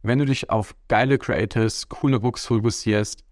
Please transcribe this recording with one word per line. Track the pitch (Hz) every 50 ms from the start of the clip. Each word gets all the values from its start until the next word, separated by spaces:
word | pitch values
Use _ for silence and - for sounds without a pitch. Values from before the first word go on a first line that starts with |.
wenn | - 107 123 135
du | 147
dich | 135 135 - - -
auf | - 110 101 - - - _ -
geile | 117 107 123 135 139 127
Creatives, | - - 120 78 104 101 - 117 110 113 - - - _
coole | - - - 139 131 113
Hooks | 101 123 117 - -
fokussierst | - 120 110 104 117 101 - - 110 104 104 104 - - - - -